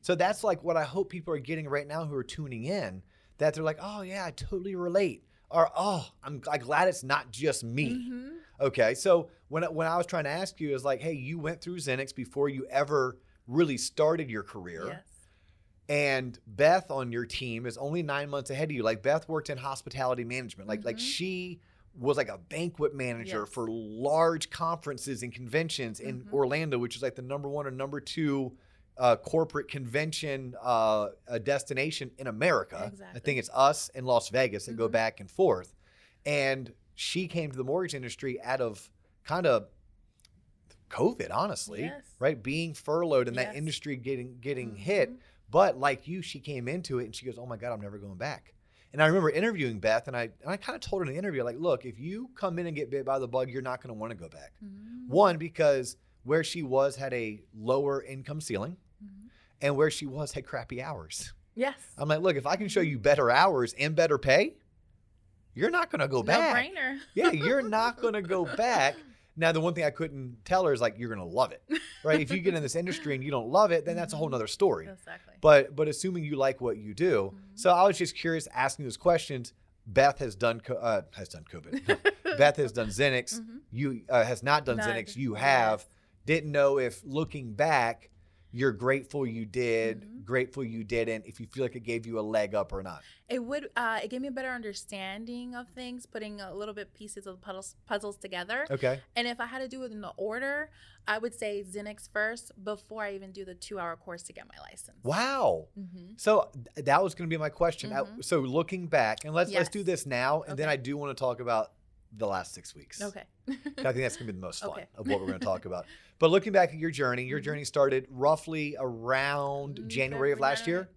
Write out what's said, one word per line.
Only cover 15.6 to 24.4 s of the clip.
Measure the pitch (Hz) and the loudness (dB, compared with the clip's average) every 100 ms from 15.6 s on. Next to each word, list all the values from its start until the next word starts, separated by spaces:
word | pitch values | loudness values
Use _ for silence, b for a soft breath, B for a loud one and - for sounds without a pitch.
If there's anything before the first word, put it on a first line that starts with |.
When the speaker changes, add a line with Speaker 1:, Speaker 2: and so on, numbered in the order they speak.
| b _ - | b _ -2
Speaker 1:
And | 147 143 131 127 113 - | 0 2 0 -2 -10 -10
Beth | 101 147 185 185 | 2 6 6 2
on | 135 123 | -4 -4
your | 117 - | -4 -4
team | - 127 113 123 | -6 -6 -6 -6
is | 117 | -6
only | 139 170 | -4 -2
nine | 151 139 143 | -2 -4 -4
months | 143 127 | -4 -4
ahead | 135 160 | -4 -2
of | |
you. | 139 | 0
Like, | 110 113 | 0 2
Beth | 127 156 - | 2 0 0
worked | 156 - | -4 -4
in | 131 | -6
hospitality | 135 135 - 127 127 123 | -6 -8 -8 -2 0 0
management. | 120 127 120 90 98 | -2 -6 -8 -10 -6
Like, | 107 113 | -4 -4
like, | 113 | -4
Speaker 2:
Mm-hmm. | 127 | -2
Speaker 1:
she | - 185 180 180 175 b b b 156 | -2 -2 -4 -6 -12 b b b -2
was, | 123 143 | 0 2
like, | 107 | 0
a | 98 | -4
banquet | 85 151 170 165 147 143 | -10 -6 -4 0 -2 0
manager | 127 117 101 107 | -4 -4 -4 -6
Speaker 2:
Yes. | 104 | -4
Speaker 1:
for | 131 113 | -4 -4
large | 113 107 110 135 156 165 165 | -4 -8 -4 0 4 4 2